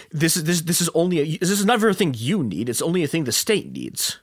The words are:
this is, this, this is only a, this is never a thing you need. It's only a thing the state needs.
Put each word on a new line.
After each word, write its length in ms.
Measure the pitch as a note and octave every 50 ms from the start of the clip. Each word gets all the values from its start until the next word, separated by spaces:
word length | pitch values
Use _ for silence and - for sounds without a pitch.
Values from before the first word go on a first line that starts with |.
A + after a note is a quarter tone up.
| - -
this 260 | - D3+ D#3 E3 -
is, 80 | F#3 D3+
this, 180 | D#3+ F3 E3+ D#3+
this 180 | E3 F3 F3
is 80 | F3 E3 -
only 260 | E3+ E3+ F#3 F3+ D#3+
a, 180 | C#3+ D#3+ D#3 -
this 120 | F#3 E3+
is 140 | G3+ G3+ G3+
never 240 | G3+ B3 A#3 G#3 A3+
a 60 | F#3+
thing 200 | - G#3 D#3+ B2+
you 260 | A2 A2+ C3 G3+ G#3 C#3+
need. 260 | A2 E2+ D#2 A#2 B2
It's 140 | A#2 - -
only 220 | E3 F3 F#3 D#3+
a 20 |
thing 180 | C#3 - E3 D#3
the 80 | B2 -
state 380 | - - - A3 F#3+ - -
needs. 480 | C2 C2 B1 - - - - - - -